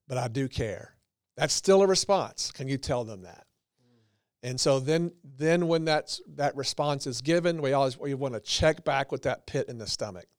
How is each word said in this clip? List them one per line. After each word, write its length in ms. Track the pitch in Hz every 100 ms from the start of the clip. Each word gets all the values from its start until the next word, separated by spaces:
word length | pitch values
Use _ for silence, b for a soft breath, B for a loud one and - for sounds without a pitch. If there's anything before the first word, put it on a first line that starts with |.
| -
but 100 | 127
I 100 | 123
do 200 | 113 131
care." 480 | - 117 92 - _ _ _ _ -
That's 180 | 156
still 280 | - - 190
a 40 | 196
response. 640 | 185 - 190 117 - -
Can 180 | - 135
you 100 | 135
tell 260 | - 127
them 180 | 113 101
that? 240 | 90 - - _ _ _
Mm. 680 | _ _ _ _ _ _ 120
And 100 | 127
so 200 | 151 135
then, 320 | 131 165 170 -
then 440 | 139 131 156 175 170
when 160 | 165
that's, 360 | 160 151 - - -
that 220 | 143 143 139
response 500 | 135 - 147 143 135
is 140 | 120
given, 400 | 135 170 175 165
we 100 | 143
always, 260 | 139 135 127
we 160 | 143
wanna 260 | 139 139 113
check 440 | - - 160 156
back 280 | - 135 139
with 100 | 127
that 240 | 135 120 -
pit 220 | 143 -
in 100 | 120
the 80 | 101
stomach 400 | - 107 90 -